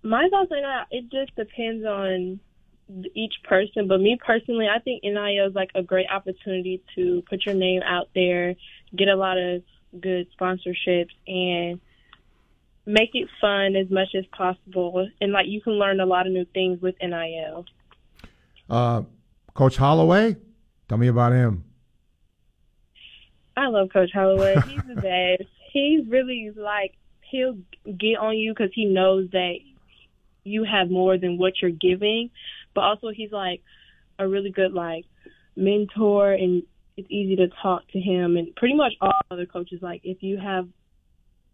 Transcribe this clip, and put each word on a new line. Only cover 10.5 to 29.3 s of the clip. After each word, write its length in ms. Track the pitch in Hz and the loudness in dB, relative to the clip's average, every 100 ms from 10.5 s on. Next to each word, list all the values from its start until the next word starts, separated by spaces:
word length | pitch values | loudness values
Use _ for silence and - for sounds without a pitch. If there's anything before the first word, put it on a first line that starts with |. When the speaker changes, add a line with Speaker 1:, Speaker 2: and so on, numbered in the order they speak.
| 185 180 175 - 175 170 - - | -2 -6 -4 0 0 0 -10 -8
Speaker 1:
and 540 | 185 180 175 175 175 _ _ _ - _ _ _ _ _ _ | -4 -2 -2 -4 -8 _ _ _ -20 _ _ _ _ _ _
make 260 | - 214 220 | 0 2 2
it 140 | - - - | -2 -6 -2
fun 360 | 208 202 196 196 | 0 2 2 0
as 120 | 190 | 0
much 200 | 190 190 190 | 0 0 -4
as 100 | 185 | -8
possible. 840 | - 185 185 - 185 175 185 190 _ | -4 -4 -4 -6 -4 -2 -2 -4 _
And, 120 | 202 | 0
like, 140 | 202 185 | 0 0
you 140 | 208 | -4
can 140 | 226 | -2
learn 260 | 208 196 190 | 0 2 2
a 60 | 185 | 2
lot 200 | 180 185 | 2 2
of 60 | |
new 120 | 185 | -2
things 380 | 175 190 185 175 | -4 -2 -2 -2
with 140 | 185 185 | -4 -4
N 140 | 180 | -6
I 200 | 170 165 165 156 | -6 -6 -8 -10
L. 180 | 160 175 _ _ _ _ _ - _ _ _ - | -12 -18 _ _ _ _ _ -20 _ _ _ -4
Speaker 2:
Uh, 340 | 117 120 117 - _ _ _ _ | 0 0 0 -4 _ _ _ _
Coach 220 | - 131 - | 2 4 6
Holloway, 600 | 139 160 165 185 226 196 - _ _ _ - | 4 6 6 6 4 0 -10 _ _ _ -4
tell 100 | 110 | 2
me 80 | 123 | 4
about 260 | 120 120 | 4 4
him. 320 | 127 120 92 - _ _ _ _ _ _ _ _ _ _ _ _ _ - - - _ _ - | 4 4 0 -8 _ _ _ _ _ _ _ _ _ _ _ _ _ -20 -20 -20 _ _ -4
Speaker 1:
I 120 | 190 | 0
love 220 | 214 190 | 2 2
Coach 180 | 196 180 | 2 2
Holloway. 440 | 202 190 190 196 190 | 2 4 4 4 4
Speaker 2:
<laughs> 60 | - | 2
Speaker 1:
He's 160 | - 262 | -4 -8
the 60 | 233 | -6
best. 480 | 190 180 180 185 190 _ - | -2 0 2 0 -2 _ -4
He's 340 | 277 285 311 226 | 0 2 2 2
really, 420 | 254 254 247 214 208 | 0 0 -6 -8 -8
like, 380 | 208 208 196 _ _ _ - | -6 -4 -4 _ _ _ -8
he'll 280 | 262 254 208 180 - - | -4 -4 -4 -16 -18 -14
get 300 | 185 214 226 | -2 -2 0
on 180 | 220 220 | -2 -2
you 180 | 220 | -2
'cause 160 | 214 196 | -2 -2
he 120 | 226 208 | 0 2
knows 420 | 185 190 190 185 | 4 4 2 0